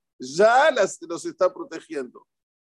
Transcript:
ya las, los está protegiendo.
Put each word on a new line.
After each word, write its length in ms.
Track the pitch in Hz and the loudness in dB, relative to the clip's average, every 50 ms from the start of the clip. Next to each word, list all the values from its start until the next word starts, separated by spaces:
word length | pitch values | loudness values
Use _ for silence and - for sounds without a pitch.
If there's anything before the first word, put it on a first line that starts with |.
| _ _ _ | _ _ _
ya 540 | _ 127 127 139 170 208 226 240 262 294 320 | _ -16 -8 0 2 4 4 6 4 4 4
las, 280 | 262 226 190 156 - - 165 | 2 2 0 -2 -2 -6 -4
los 200 | 165 170 160 - | -4 -4 -4 -6
está 280 | 170 151 - 185 180 180 | -10 -2 0 0 0 0
protegiendo. 720 | 180 165 - 160 - - _ 156 139 127 113 - - - _ _ _ _ _ _ _ _ | -4 -12 -14 -14 -16 -14 _ -10 -10 -10 -10 -14 -20 -20 _ _ _ _ _ _ _ _